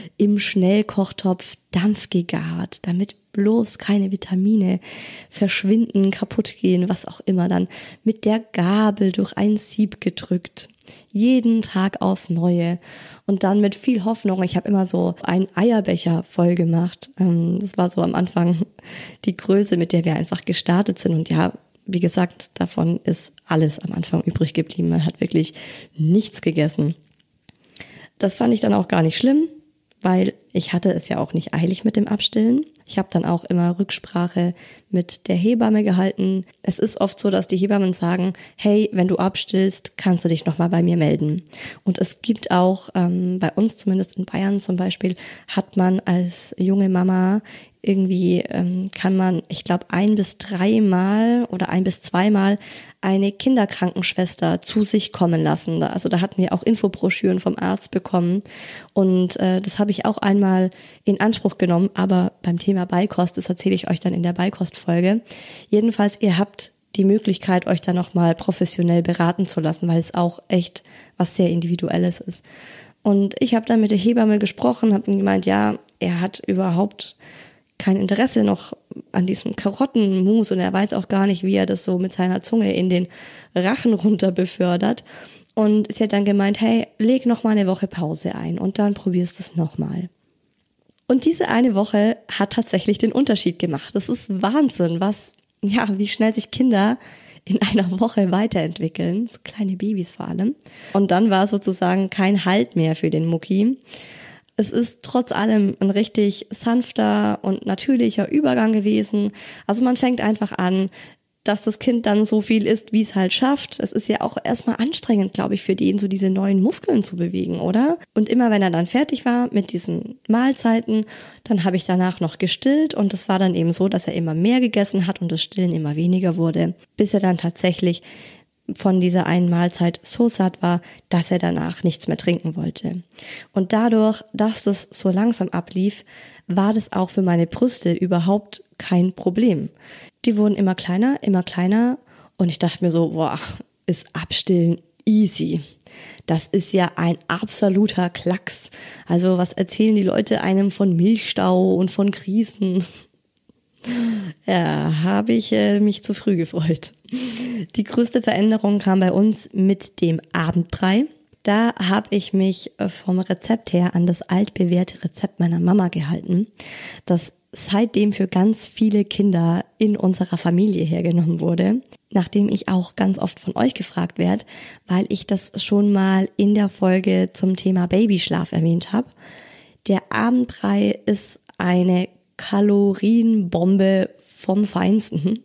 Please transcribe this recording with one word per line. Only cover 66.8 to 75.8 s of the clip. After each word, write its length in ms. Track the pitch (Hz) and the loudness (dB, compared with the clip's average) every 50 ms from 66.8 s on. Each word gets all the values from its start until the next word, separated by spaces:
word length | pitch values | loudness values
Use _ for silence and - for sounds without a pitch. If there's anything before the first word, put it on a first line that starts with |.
| _ _ - | _ _ 0
die 80 | 208 190 | 2 4
Möglichkeit, 640 | 190 202 220 - 202 180 - - 190 185 180 - - | 4 4 4 2 0 -2 -2 0 0 0 0 2 0
euch 120 | 180 165 | -2 0
da 120 | - 180 | 0 -2
nochmal 420 | 175 180 180 - - 175 170 170 165 | -2 -2 -2 -2 0 2 4 2 2
professionell 680 | - - - 175 - 180 - - - 175 170 170 170 | 2 -2 -2 -2 0 0 0 0 2 2 2 4 2
beraten 440 | 165 175 175 - 170 170 175 - 185 | 2 0 0 2 0 0 0 0 -2
zu 140 | - - 165 | -2 -2 -2
lassen, 260 | 156 156 160 - 175 | -2 -2 -2 -2 0
weil 140 | 170 165 165 | 0 2 0
es 140 | 165 - - | 0 0 -2
auch 260 | 175 175 170 - - - - | -2 -2 -2 -2 -6 -4 -2
echt 340 | 196 180 175 - - - - - - - - - _ | 0 0 0 -2 -8 -18 -20 -20 -20 -20 -20 -10 _
was 200 | - 175 - - | -4 -2 -2 0
sehr 140 | - 180 165 | 2 2 2
Individuelles 680 | 170 170 170 170 175 - 170 - - 170 175 175 170 - | 2 0 0 -2 -2 -2 -2 -2 0 0 0 -2 -2 -6
ist. 240 | - 185 - - - - - - - - - - - - _ _ | -10 -12 -14 -14 -16 -20 -20 -20 -20 -20 -20 -20 -20 -20 _ _
Und 340 | - 208 202 196 196 196 - - | 0 2 2 2 2 0 -2 -2
ich 160 | 269 233 240 | 0 0 0
hab 120 | 220 220 | 0 2
dann 140 | - 233 220 | 2 2 2
mit 120 | 214 208 | 2 2
der 60 | 214 185 | 2 2
Hebamme 420 | 185 240 233 240 220 214 208 202 | 2 2 2 4 4 4 2 2
gesprochen, 520 | 208 - - - - 247 240 - 226 220 | 0 -2 -2 -2 0 0 0 2 2 2
hab 140 | 196 190 - | 2 2 0
ihm 120 | 196 202 196 | 0 0 0
gemeint, 280 | 196 196 196 190 180 | 2 2 0 0 2
ja, 320 | 190 196 - 208 107 - - | 2 2 2 2 0 -2 -4